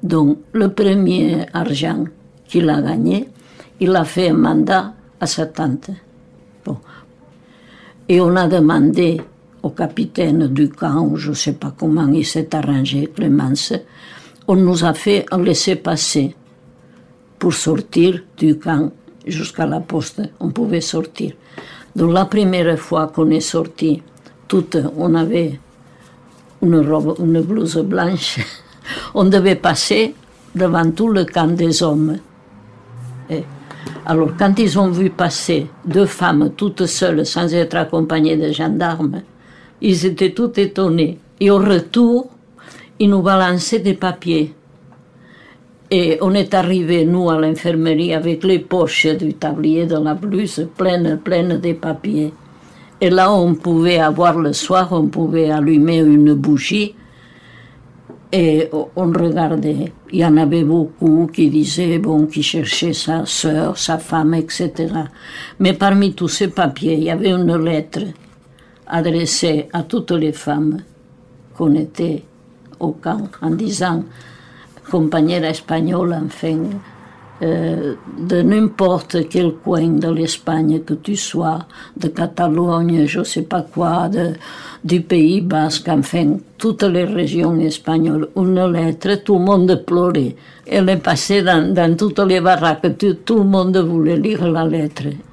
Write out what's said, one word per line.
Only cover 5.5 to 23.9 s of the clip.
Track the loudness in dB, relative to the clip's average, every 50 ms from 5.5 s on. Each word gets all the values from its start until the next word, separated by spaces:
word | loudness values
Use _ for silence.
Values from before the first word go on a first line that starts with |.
| -6 -6 -4 -4 -4 -4 -8 -12 -16 -16 -16 -20 -20 -20 -20 -20 -20 -20 -20 _ _ -16 _
Bon. | -12 -12 -12 -12 -20 -20 -20 -20 _ _ _ -20 -20 -20 -20 _ _ -20 _ -20 -20 -20 -20 -20 -20 -20 -20 -2 2
Et | 4 4
on | 6 4 4
a | 2 2
demandé | 2 4 4 4 4 4 4 4 4 4 2 2 2 0 -2 -6 -12 _ _ _ _ -20 -10 -10
au | -10
capitaine | -6 -6 -6 -6 -4 -4 -6 -4 -2 -2 0 0 2 2 0
du | 0 2 0 0 0
camp, | 0 -4 -4 -2 0 0 0 0 -2
je | -4 -4 -6
ne | -6
sais | -4 -4 -4 -4
pas | -6 -8 -12 -8
comment | -4 -2 0 0 2 2 2
il | 2 2 0
s'est | -2 -2 -4 -4 -2 -4
arrangé, | -4 -2 0 0 0 0 -2 -2 -4 -4 -4 -6
Clémence, | -4 0 2 2 2 2 0 -2 -2 -2 -4 -6 -6 -8 -12 -20 -20 -20 -20 -20 -20 -20 -20 -20 _ -2
on | 0 2
nous | 4 4 2 2 2 0
a | 0 -2
fait | -2 0 0 0 0 0 -2
un | -2
laissez-passer | 0 0 0 0 0 0 -2 -2 -2 -2 -4 -4 -2 -4 -2 0 -2 -2 -2 -4 _ _ -20 -20 _ _ -20 -20 _ -20 -20 -20 -20 -20 _ -20 _ _ _ _ _
pour | -2 -2 -2
sortir | 0 -2 -2 -2 -2 -4 -4 2 2 4 4 2 -2 -8 -16 _
du | 0 2 2 2
camp | 0 -2 -2 -2 -2 -2 -4 -6 -12 _ -20 -20 -16 -12
jusqu'à | -10 -8 -8 -8 -8 -6 -6 -4
la | -4 -4 -6
poste. | -6 -6 -6 -6 -6 -6 -8 -10 -10 -10 -10 _
On | -8 -6
pouvait | -4 -4 -4 -2 -2 -4
sortir. | -4 -4 -6 -6 -6 -6 -8 -10 -10 -10 -10 -14 -20 -20 -20 -20 -20 -20 -20 -20 -20 -12 -4
Donc | 0 0 2 2
la | 2 0
première | 0 0 0 0 2 0 2 0 0 0
fois | -2 -4 -4 -2 -2 -2
qu'on | -2 -2 0 0 2
est | 2 0
sorti, | -2 -2 -4 -4 -4 -4 -6 -4 -2 -2